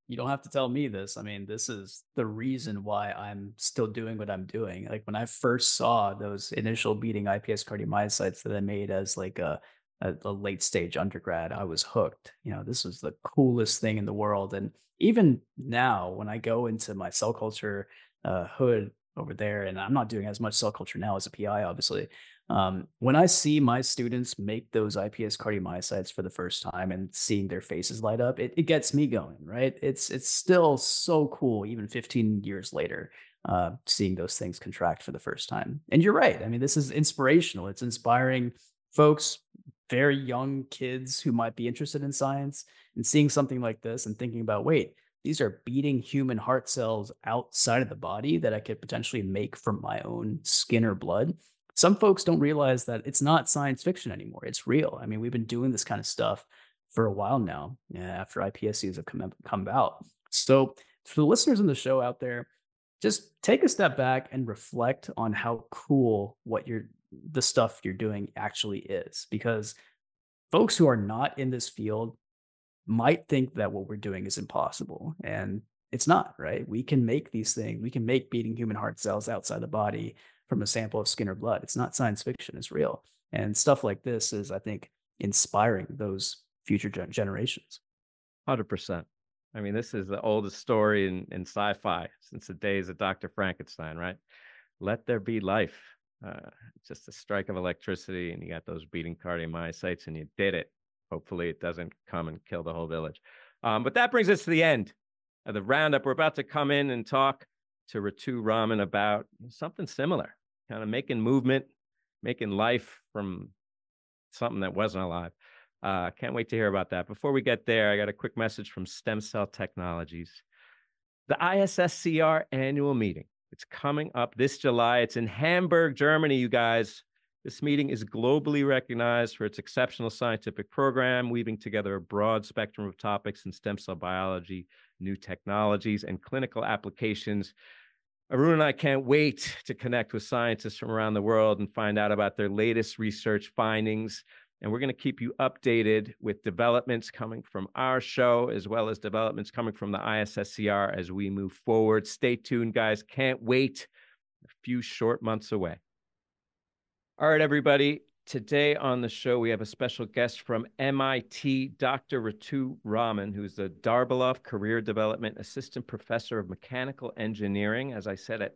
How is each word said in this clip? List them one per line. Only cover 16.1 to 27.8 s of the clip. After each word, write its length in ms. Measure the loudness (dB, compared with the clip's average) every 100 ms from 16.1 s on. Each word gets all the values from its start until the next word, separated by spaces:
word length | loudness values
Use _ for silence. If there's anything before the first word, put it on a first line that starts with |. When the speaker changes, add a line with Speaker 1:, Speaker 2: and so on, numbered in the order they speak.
| -6 -6
Speaker 1:
I 120 | -4
go 260 | 0 0 0
into 280 | -2 -6
my 160 | -6 -6
cell 220 | -2 -2
culture, 560 | -2 -4 -4 -6 -6 -8 -16 _ _ -4
uh, 220 | -4 -4
hood 440 | 0 4 4 0 -10 _ -12
over 180 | -10
there, 300 | -6 -4 -2
and 160 | -4 -6
I'm 140 | 0
not 160 | 0 2
doing 160 | -2 -6
as 160 | -4
much 140 | -2 0
cell 180 | -2
culture 260 | -4 -10 -6
now 160 | -4 -4
as 100 | -6
a 60 |
P 160 | -6 -4
I, 160 | -2
obviously. 440 | -2 -2 -2 -2 -6 -12 -20 -20 _
Um, 380 | 0 2 -2 -8 _
when 180 | 6 8
I 120 | 8
see 320 | 6 4 6
my 200 | 6 4
students 600 | 0 -2 -2 -2 -4 -4
make 320 | -4 -4 -2
those 260 | 0 2 0
I 100 | -4
P 160 | -4
S 140 | -4 -2
cardiomyocytes 720 | -2 -2 -2 -4 -4 -4 -4
for 100 | -6
the 80 | -8
first 340 | -6 -6 -6
time 280 | -6 -4 -4
and 160 | -4 -6
seeing 340 | -4 0 0 0
their 140 | -4
faces 420 | -6 -4